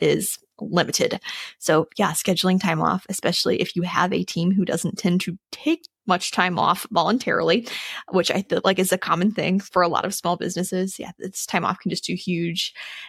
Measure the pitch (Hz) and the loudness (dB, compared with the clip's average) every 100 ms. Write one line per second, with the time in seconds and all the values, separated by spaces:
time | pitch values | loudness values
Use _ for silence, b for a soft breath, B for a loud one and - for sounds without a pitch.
0 | 156 151 - - _ - - 175 - - | 2 2 -2 -8 _ -14 -2 0 2 0
1 | 165 - B B B B - 156 - - | 0 -2 B B B B 2 2 2 0
2 | 180 156 - 175 185 185 185 160 160 185 | 0 0 0 2 2 2 2 2 2 0
3 | - - - - 190 - 180 175 175 175 | -4 -2 -2 0 0 0 0 -2 -2 0
4 | 180 180 185 170 175 190 175 165 175 - | 0 0 -2 0 2 2 2 0 -2 -2
5 | 185 180 - 180 _ - 302 330 - _ | 2 2 0 -8 _ -6 -2 -2 -4 _
6 | - 180 - - 180 170 - 185 - 170 | -2 -2 0 0 0 2 0 0 0 2
7 | 165 247 - - 165 214 233 B B B | 2 2 2 2 2 2 0 B B B
8 | - 185 - 196 - 170 190 190 190 180 | -2 0 2 0 0 0 2 2 2 0
9 | - 165 208 190 156 190 - 180 170 - | 2 2 2 2 2 0 0 2 2 2
10 | 196 - 170 175 175 175 185 185 190 - | -2 -2 -2 -2 -2 -4 -2 -2 -2 -6
11 | - - 190 - - 175 190 190 175 175 | -12 -10 -10 -8 -4 -2 0 -2 -4 -4
12 | - 180 - 170 170 180 - B B B | -4 -4 -2 -2 -2 -2 -6 B B B